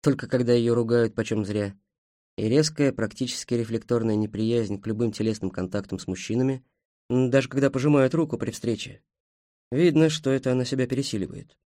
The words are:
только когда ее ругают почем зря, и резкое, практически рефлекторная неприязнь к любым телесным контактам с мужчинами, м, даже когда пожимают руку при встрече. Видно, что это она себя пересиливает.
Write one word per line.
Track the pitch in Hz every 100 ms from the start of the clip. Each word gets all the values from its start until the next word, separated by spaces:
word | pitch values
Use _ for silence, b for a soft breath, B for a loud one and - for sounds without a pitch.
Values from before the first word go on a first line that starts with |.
только | - 131 -
когда | 127 120
ее | 120 117 117
ругают | 113 120 113 113
почем | 107 107
зря, | 101 104 101 98 _ _ _ _ _ -
и | 107
резкое, | 135 156 156 143
практически | - 107 - 123 - - 120
рефлекторная | 110 113 - 120 113 107
неприязнь | 107 104 110 117 104 101
к | 107
любым | 107 117
телесным | 107 110 107 95
контактам | 92 92 101 98 95
с | -
мужчинами, | 92 - 113 131 131 _ _ _ _ _
м, | 123 127
даже | 135 131
когда | 135 139
пожимают | 135 147 147 131
руку | 160 156 117
при | -
встрече. | - 120 113 - - _ _ _ _ _ _ _
Видно, | 131 175 156 160
что | 156 135
это | 135 127
она | 127 123
себя | 131 123
пересиливает. | 127 135 107 90 - - _